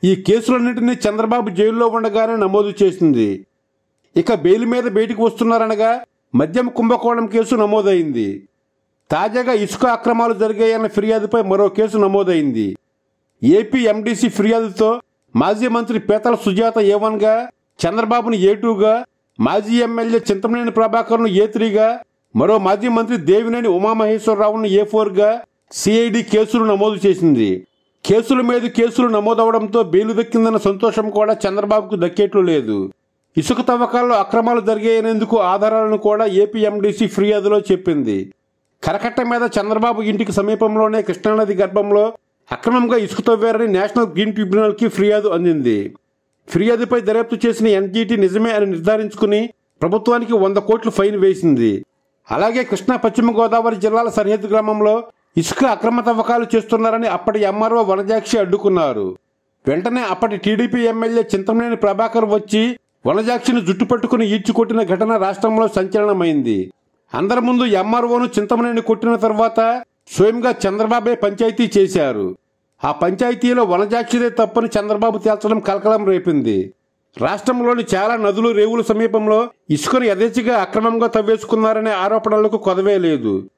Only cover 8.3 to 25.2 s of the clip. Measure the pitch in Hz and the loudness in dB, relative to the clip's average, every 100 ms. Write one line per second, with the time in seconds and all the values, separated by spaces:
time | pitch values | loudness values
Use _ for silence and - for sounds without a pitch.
8.3 | 98 - _ _ _ _ _ _ 151 208 | -6 -14 _ _ _ _ _ _ -2 -2
9.3 | 226 247 233 202 - 254 233 240 233 233 | -2 -2 -2 -2 0 0 0 0 0 0
10.3 | 208 214 208 226 226 220 208 208 220 202 | 0 -2 0 0 0 -2 -2 0 0 0
11.3 | 233 190 190 202 196 214 208 196 196 190 | -2 0 2 2 2 -2 2 2 2 2
12.3 | 170 147 113 104 92 _ _ _ _ _ | 0 0 -2 -4 -6 _ _ _ _ _
13.3 | _ - 247 220 269 226 208 214 220 233 | _ 4 4 4 0 0 0 -2 0 -2
14.3 | - 202 226 226 185 220 240 - _ _ | 0 0 2 -2 0 0 0 -8 _ _
15.3 | 113 156 214 247 233 233 226 - 208 220 | -2 0 0 0 -2 -2 -4 0 0 0
16.3 | 233 - 185 226 220 202 202 220 220 214 | 0 0 0 0 2 2 2 0 0 0
17.3 | 220 247 _ _ _ 170 208 226 240 226 | 0 -2 _ _ _ -4 -2 -2 -2 0
18.3 | 220 185 202 233 220 214 226 254 _ _ | 2 2 2 0 0 2 0 -2 _ _
19.3 | _ 117 - 208 240 233 233 226 226 - | _ 0 0 0 0 0 -2 -2 -2 0
20.3 | 196 220 233 233 226 220 226 220 226 226 | -4 -2 -2 -2 0 0 0 0 0 2
21.3 | 185 214 214 226 208 220 240 - _ _ | 2 0 0 0 2 0 0 -10 _ _
22.3 | 110 156 220 190 196 247 226 226 240 147 | 0 2 2 2 0 0 0 0 -2 2
23.3 | 196 226 233 233 180 208 220 214 220 214 | 2 2 -2 0 0 0 0 0 0 0
24.3 | 208 214 214 220 190 208 214 208 185 | 0 0 0 2 2 2 0 0 2